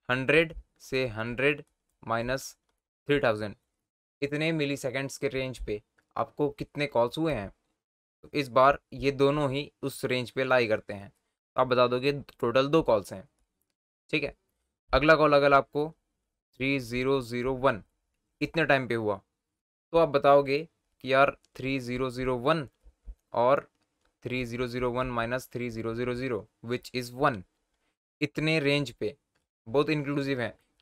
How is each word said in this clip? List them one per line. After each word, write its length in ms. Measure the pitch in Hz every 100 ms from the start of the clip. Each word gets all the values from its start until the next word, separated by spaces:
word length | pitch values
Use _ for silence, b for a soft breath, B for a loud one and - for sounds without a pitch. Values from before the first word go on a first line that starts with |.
| -
हंड्रेड 440 | 127 131 151 165 160 - _
से 280 | - 131 127
हंड्रेड 560 | 110 113 120 139 147 - _ _ _
माइनस 540 | - 113 120 135 - - _ _ _ _ -
थ्री 120 | 143
थाउजेंड, 360 | 123 107 107 - _ _ _ _ _ _
इतने 300 | 143 147 156
मिलीसेकंड्स 680 | 160 143 139 135 127 139 -
के 100 | 139
रेंज 380 | 131 131 120 -
पे 160 | 104 - _ _ -
आपको 340 | - - 147
कितने 380 | - 143 143 143
कॉल्स 300 | 120 120 -
हुए 160 | 160
हैं। 180 | 123 95 - _ _ _ _ _ _
तो 80 | -
इस 140 | 147 131
बार 320 | 120 131 139 _
ये 180 | 131 131
दोनों 400 | 135 139 151 143
ही 200 | 135 143 _
उस 240 | 139 - 127
रेंज 260 | 127 117
पे 120 | 131
लाई 240 | 131 127 113
करते 260 | 107 -
हैं, 160 | 101 101
तो 520 | _ _ _ _ -
आप 60 | 127
बता 200 | 123 123
दोगे 240 | 123 135 143 - _
टोटल 280 | 120 123 139
दो 140 | 160
कॉल्स 300 | 147 110 95
हैं, 160 | 98 - _ _ _ _ _ _ _ _
ठीक 140 | 156
है। 120 | 143 - _ _ _ _ _
अगला 220 | 131 151 156
कॉल 180 | 151
अगर 200 | 143 143
आपको 420 | 139 131 147 156 - _ _ _ _ _ _
थ्री 240 | 131 139
ज़ीरो 420 | 117 123 131 139
ज़ीरो 320 | 117 120 123
वन 300 | 131 131 107 - _ _ _ _ _
इतने 240 | 147 165 147
टाइम 220 | 139 123
पे 60 |
हुआ, 280 | 117 107 98 _ _ _ _ _ _ _
तो 60 | 165
आप 120 | 156
बताओगे 580 | 139 139 143 139 139 165 _ _ _
कि 120 | 127
यार, 240 | 131 139 - _ -
थ्री 240 | 131 135
ज़ीरो 300 | 120 123 131
ज़ीरो 280 | 120 127 127
वन 320 | 131 165 127 _ - _ - - _
और 360 | - 123 143 - _ _ _ _ _
थ्री 220 | 123 127 120
ज़ीरो 220 | 120 127
ज़ीरो 240 | 123 123
वन 160 | 120 127
माइनस 420 | 120 113 127 -
थ्री 200 | 123 120
ज़ीरो 240 | 113 113
ज़ीरो 200 | 113 123
ज़ीरो, 360 | 123 131 110 107 _ 113
which 260 | 123 - 127
is 160 | 120
वन, 320 | 123 147 110 - _ _ _ _ _ _ _
इतने 380 | 147 - 156 160
रेंज 320 | 139 143 131
पे, 260 | - 107 - _ _ _ _ 113
बहुत 220 | 131 151
इंक्लूसिव 520 | 151 139 143 139 131
है, 180 | 110 - _ _